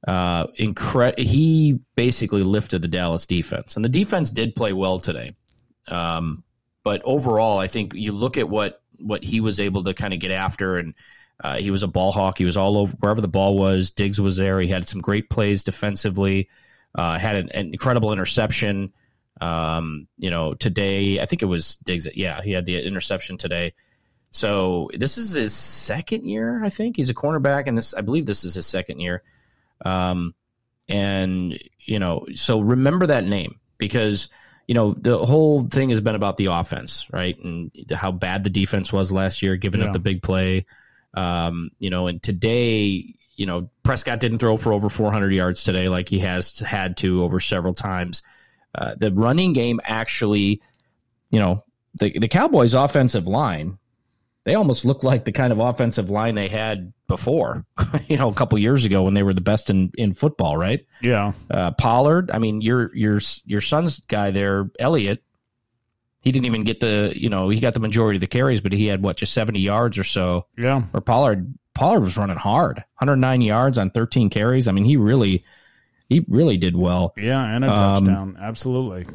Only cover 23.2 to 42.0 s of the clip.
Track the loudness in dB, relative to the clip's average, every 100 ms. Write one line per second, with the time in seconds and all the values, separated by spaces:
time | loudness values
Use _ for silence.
23.2 | -8 -10 -6 -4 -6 -8 _ _ _ _
24.2 | _ -4 -2 0 0 0 -4 -4 -4 -4
25.2 | -4 -2 -2 -2 -4 -4 -4 -6 -6 -6
26.2 | -6 -4 -4 -2 -4 -4 -4 -2 -2 -2
27.2 | -2 0 0 0 0 -2 -2 -6 -2 -2
28.2 | -2 -4 -4 -6 -4 -6 -8 -8 -6 -6
29.2 | _ _ _ _ _ _ -4 -2 0 -2
30.2 | -4 -10 _ _ _ _ -4 -2 0 0
31.2 | 0 -2 -4 -8 -14 _ -6 -2 -2 -4
32.2 | -6 -6 0 2 4 4 4 2 2 2
33.2 | 0 -2 -4 -12 _ _ -4 0 0 0
34.2 | -4 _ -20 _ -2 2 2 2 2 2
35.2 | 4 4 6 4 2 0 2 2 0 0
36.2 | -2 0 0 0 -2 -6 -6 -8 -8 -6
37.2 | -4 -6 -8 -10 -10 -14 -8 -4 -4 -4
38.2 | -4 -2 -2 0 0 0 -2 -2 0 0
39.2 | -2 0 -2 0 -2 -2 -2 0 -2 -2
40.2 | -2 0 2 0 -4 -14 _ _ _ -6
41.2 | -4 -2 -4 -4 -10 _ -6 -2